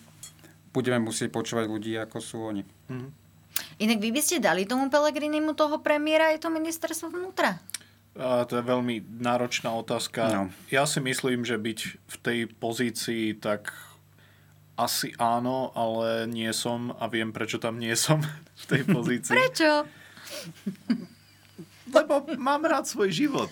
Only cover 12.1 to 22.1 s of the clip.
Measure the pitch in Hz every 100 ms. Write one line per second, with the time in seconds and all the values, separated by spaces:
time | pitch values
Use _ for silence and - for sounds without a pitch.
12.1 | - - 120 113 - 117 117 123 113 -
13.1 | 117 110 107 110 104 - - - - _
14.1 | - - - - - - - 120 - 127
15.1 | - 117 120 123 131 127 - 113 113 113
16.1 | 113 113 117 113 107 120 120 120 123 113
17.1 | 113 110 104 110 117 117 117 113 113 -
18.1 | 156 147 - - - - - 139 143 117
19.1 | 123 - 494 523 - 311 302 302 - -
20.1 | - - - 170 - - 190 - 240 180
21.1 | - - - - - 165 - - 285 311